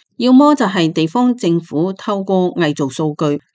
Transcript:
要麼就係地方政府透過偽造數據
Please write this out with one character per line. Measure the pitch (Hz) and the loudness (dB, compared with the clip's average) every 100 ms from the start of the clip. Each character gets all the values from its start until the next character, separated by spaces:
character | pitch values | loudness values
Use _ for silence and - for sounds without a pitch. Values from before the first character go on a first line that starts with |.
| _ - | _ -4
要 | 240 | 4
麼 | 254 294 294 | 6 6 2
就 | 208 | 0
係 | 190 160 | 0 0
地 | 165 160 | 0 -2
方 | 247 247 240 | 0 0 0
政 | 180 170 | 0 -2
府 | 165 147 180 | -2 -4 -4
透 | 190 - 202 | -4 -6 -6
過 | 190 190 180 165 | 0 0 0 0
偽 | 160 147 | -2 -2
造 | 139 | -6
數 | 123 156 147 | -4 -4 -2
據 | 151 147 _ | -2 -4 _